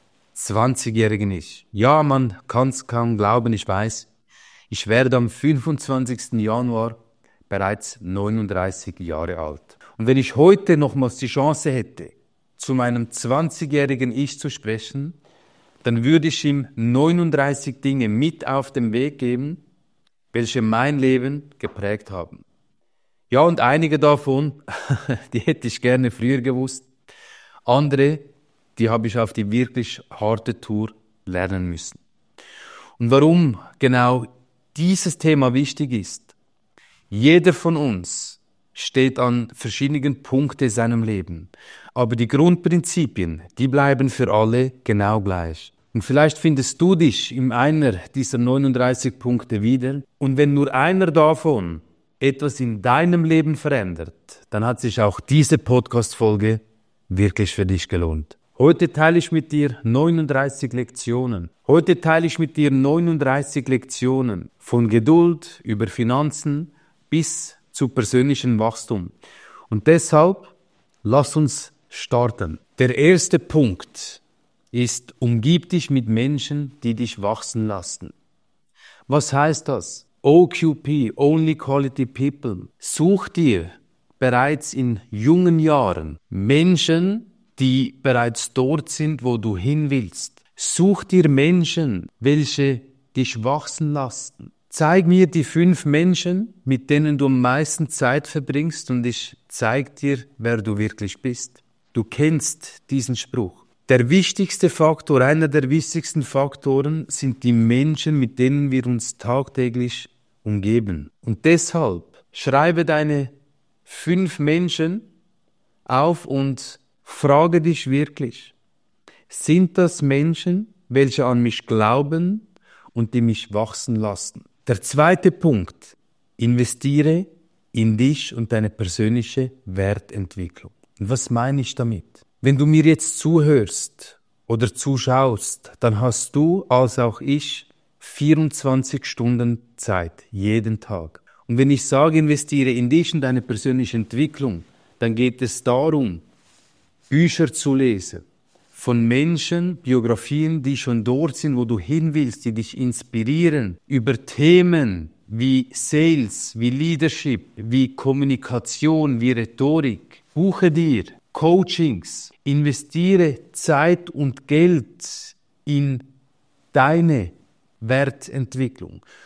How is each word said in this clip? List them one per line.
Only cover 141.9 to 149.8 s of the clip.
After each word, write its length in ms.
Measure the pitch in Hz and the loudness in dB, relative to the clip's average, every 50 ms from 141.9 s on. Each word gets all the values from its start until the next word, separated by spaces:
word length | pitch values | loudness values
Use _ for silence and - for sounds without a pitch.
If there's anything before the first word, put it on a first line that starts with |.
| 135 135 151 165 156 | 2 2 2 4 4
investiere 540 | 160 156 147 147 143 - - 147 143 127 135 | 2 2 2 0 0 -2 -2 0 0 2 2
in 180 | 120 123 123 120 | 2 0 0 2
dich 240 | 143 170 165 - | 2 2 2 0
und 80 | - 151 | -2 -2
deine 220 | 135 127 127 123 | 0 0 0 -2
persönliche 560 | - - 107 101 - 135 127 127 120 - - 113 | -2 -4 -6 -4 -2 -2 0 0 -2 -2 -2 -4
Entwicklung, 640 | 104 - - 139 156 147 - - 139 123 90 82 - _ _ _ _ _ _ - | -4 -4 -2 -2 -2 -2 -4 -6 -6 -6 -6 -8 -12 _ _ _ _ _ _ -4
dann 160 | 120 117 110 | -4 -2 0
geht 280 | 113 123 123 123 - | 2 0 0 0 -2
es 200 | 131 113 - - | -6 -6 -6 -4
darum, 600 | - 127 120 127 147 160 156 147 127 101 87 82 _ _ _ _ _ _ _ _ _ _ _ _ _ _ _ _ _ - | -2 0 0 2 2 0 0 0 -2 -4 -6 -10 _ _ _ _ _ _ _ _ _ _ _ _ _ _ _ _ _ -2
Bücher 420 | 135 156 175 165 - - 165 127 | 2 2 2 2 2 0 -2 -2
zu 220 | - - - 143 135 | -2 -4 -2 -2 0
lesen, 480 | 135 135 123 107 95 - - - 85 - _ _ _ _ _ _ _ _ _ | 2 2 2 0 -2 -6 -12 -16 -18 -20 _ _ _ _ _ _ _ _ _
von 360 | _ - - 127 120 117 117 | _ -8 -2 0 0 2 2
Menschen, 720 | 113 120 135 151 165 170 147 - - 170 170 175 180 170 | 2 2 2 2 0 -2 -2 -4 -4 -4 -2 -2 -4 -6
Biografien, 840 | - | -6